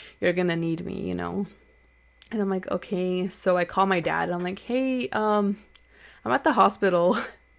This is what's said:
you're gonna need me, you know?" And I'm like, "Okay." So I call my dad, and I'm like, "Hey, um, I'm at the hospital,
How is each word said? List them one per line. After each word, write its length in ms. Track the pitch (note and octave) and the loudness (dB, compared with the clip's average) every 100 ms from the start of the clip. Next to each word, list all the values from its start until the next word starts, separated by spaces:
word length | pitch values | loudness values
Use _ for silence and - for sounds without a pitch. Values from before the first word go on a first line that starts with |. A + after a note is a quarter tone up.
| - - | -20 -4
you're 120 | F3+ | 0
gonna 240 | F3 F3+ E3 | 0 0 0
need 280 | E3 E3 | -2 -4
me, 160 | F3 - | -6 -8
you 140 | F3+ | -6
know?" 320 | - E3+ F#3 G3+ - _ _ _ _ _ _ - | -6 -4 -6 -6 -10 _ _ _ _ _ _ -8
And 100 | A3 | -4
I'm 80 | G3 | -2
like, 200 | F#3+ - | -2 -4
"Okay." 580 | - - F3+ F#3 F3+ F3+ | -6 -4 -4 -2 -2 -4
So 280 | - F#3+ F3+ | -2 0 0
I 80 | |
call 220 | F3 F#3 F#3+ | 0 2 2
my 140 | F3+ | 2
dad, 240 | D#3+ D#3+ | 0 0
and 100 | E3 | -2
I'm 80 | F3 | -2
like, 180 | F3+ G3 | -4 -8
"Hey, 480 | - B3+ C4 B3+ A#3+ | -4 -2 0 -2 -2
um, 480 | G#3+ G#3+ G#3 G3+ G3+ - - _ - - - | -2 2 2 2 -2 -10 -20 _ -20 -20 -4
I'm 80 | A3 | 0
at 120 | C4+ | 2
the 80 | D#4+ | 4
hospital, 680 | A3 G3 - G3 F3 F3 A3 - - _ | 6 4 4 2 4 4 2 -4 -12 _